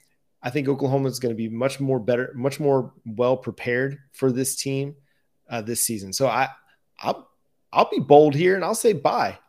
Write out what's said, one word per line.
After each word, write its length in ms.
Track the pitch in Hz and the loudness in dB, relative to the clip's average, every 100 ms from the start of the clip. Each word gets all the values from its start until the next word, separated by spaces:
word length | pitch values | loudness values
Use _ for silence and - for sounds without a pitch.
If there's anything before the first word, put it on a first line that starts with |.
| _ _ _ _ | _ _ _ _
I 80 | 127 | -6
think 180 | 147 139 | -2 -2
Oklahoma 400 | 139 135 139 135 | 0 0 0 0
is 120 | 123 | -2
gonna 140 | 123 | -4
be 140 | 110 113 | -4 -6
much 300 | 113 135 - | -2 -4 -2
more 220 | 139 131 | -2 -2
better, 320 | 104 123 127 | 0 0 -2
much 240 | 120 135 139 | -4 -4 0
more 340 | 143 135 117 - | 2 2 0 -10
well 320 | 117 107 123 131 | -10 0 0 0
prepared 600 | 117 - 123 123 139 143 _ | -4 -8 -4 -2 -2 -6 _
for 200 | - 135 | -2 0
this 240 | 123 131 - | 0 -4 -4
team, 400 | 139 135 139 143 _ _ _ _ - | -4 -4 -6 -12 _ _ _ _ -10
uh, 140 | 120 | -8
this 200 | 107 113 | -6 -4
season. 280 | - 110 98 | -4 -4 -6
So 140 | - 131 | -2 0
I, 220 | 117 135 - _ _ _ - | 0 -2 -6 _ _ _ -10
I'll, 300 | - - - _ _ _ _ | -6 -6 -8 _ _ _ _
I'll 180 | 147 - | 0 0
be 80 | 370 | 0
bold 360 | 135 147 151 | 8 8 8
here 200 | 139 180 | 4 2
and 100 | 190 | 0
I'll 100 | 170 | -2
say 180 | 220 233 | 0 2
buy. 460 | 135 151 233 104 - | 2 0 0 -2 -6